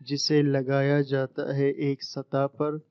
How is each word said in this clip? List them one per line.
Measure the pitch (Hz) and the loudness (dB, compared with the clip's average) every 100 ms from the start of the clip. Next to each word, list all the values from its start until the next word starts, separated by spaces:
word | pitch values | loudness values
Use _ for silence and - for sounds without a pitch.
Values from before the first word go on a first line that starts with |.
जिसे | 123 143 - 151 | -6 -4 2 4
लगाया | 147 139 131 139 139 143 | 4 2 0 2 4 2
जाता | 139 135 131 - 143 139 | 2 0 -2 -4 -4 0
है | 139 | 0
एक | - 143 139 | 0 -2 -4
सतह | - - - 139 139 | -8 -12 -4 -2 -2
पर, | - 151 151 - | -2 -4 -4 -10